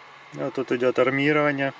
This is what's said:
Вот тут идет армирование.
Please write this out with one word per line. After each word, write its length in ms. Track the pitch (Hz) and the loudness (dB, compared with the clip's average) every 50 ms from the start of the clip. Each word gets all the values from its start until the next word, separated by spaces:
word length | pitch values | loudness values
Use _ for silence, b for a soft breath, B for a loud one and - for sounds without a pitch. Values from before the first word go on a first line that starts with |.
| - - - - - - | -20 -20 -20 -20 -20 -18
Вот 220 | 143 147 143 135 - | -12 -10 -10 -6 -6
тут 180 | 139 123 - | -6 -4 -2
идет 260 | 135 120 131 127 120 | -2 0 0 2 2
армирование. 760 | - 127 131 135 139 139 151 151 151 147 147 139 139 139 135 - | 2 2 2 2 2 2 2 2 2 2 2 0 0 -2 -4 -6